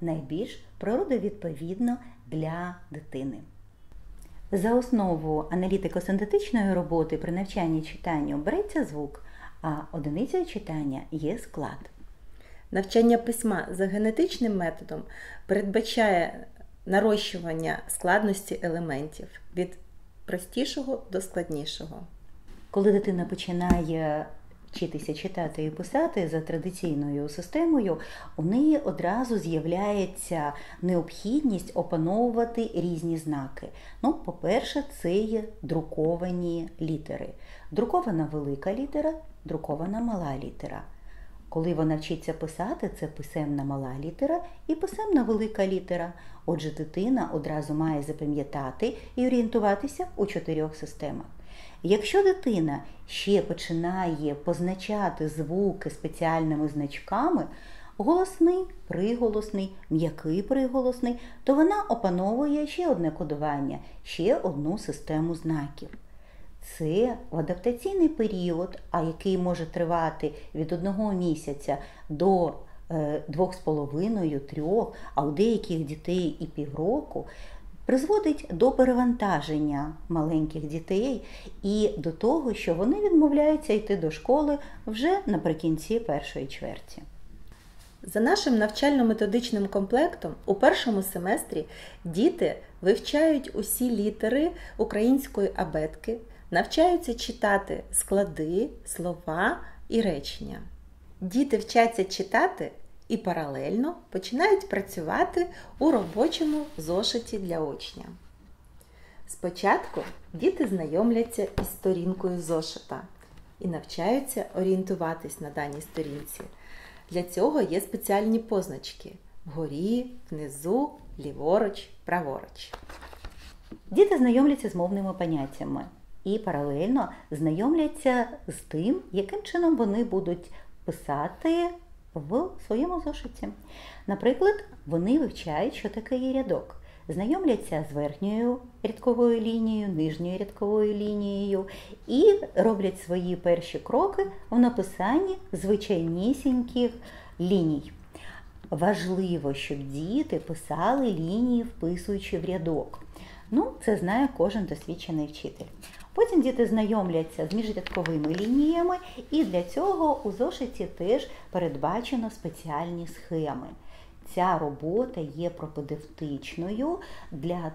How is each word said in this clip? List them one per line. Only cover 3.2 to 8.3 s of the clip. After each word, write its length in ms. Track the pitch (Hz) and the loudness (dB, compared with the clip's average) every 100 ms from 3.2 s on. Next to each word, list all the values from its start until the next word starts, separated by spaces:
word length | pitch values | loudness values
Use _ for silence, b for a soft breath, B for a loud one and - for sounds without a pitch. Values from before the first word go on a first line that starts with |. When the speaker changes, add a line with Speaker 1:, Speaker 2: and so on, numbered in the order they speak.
| 139 101 - - - - - - - - b b - | -6 -8 -14 -20 -20 -20 -18 -16 -16 -16 b b -2
Speaker 1:
За 220 | 196 214 | 2 4
основу 720 | 240 247 226 190 160 156 151 - | 4 4 2 4 2 0 0 0
аналітико-синтетичної 1200 | 185 185 190 175 - 196 196 208 403 415 240 196 | 0 2 0 0 -2 0 0 2 2 2 2 4
роботи 440 | 180 156 165 156 151 | 2 2 2 2 -2
при 140 | 170 | -2
навчанні 500 | 175 196 202 165 160 | -4 -2 -2 0 0
читанню 540 | 156 - 180 156 147 | -2 -6 -2 -2 0